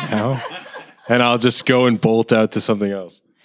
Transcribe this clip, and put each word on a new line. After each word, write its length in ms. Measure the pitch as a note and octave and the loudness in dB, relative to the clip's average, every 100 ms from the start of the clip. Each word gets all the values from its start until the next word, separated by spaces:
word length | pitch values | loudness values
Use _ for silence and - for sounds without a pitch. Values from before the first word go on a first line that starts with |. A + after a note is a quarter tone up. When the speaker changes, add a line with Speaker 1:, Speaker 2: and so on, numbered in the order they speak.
| C#3+ | -2
Speaker 1:
now?" 340 | G#2+ A#2 B2+ - | -2 -2 -4 -8
Speaker 2:
<laughs> 40 | - - - - _ - | -14 -18 -20 -20 _ -2
Speaker 1:
And 160 | A#2+ | 2
I'll 140 | A#2+ A#2+ | 2 2
just 280 | A#2+ - - | 2 0 2
go 200 | B2+ B2 | 2 2
and 140 | A2 | 2
bolt 320 | A2+ A2+ A2+ | 2 2 2
out 200 | A2+ G#2+ | 2 2
to 80 | G#2+ | -2
something 320 | - G#2 G2+ | -4 -2 -2
else. 280 | G2 F2 - _ _ | -4 -10 -20 _ _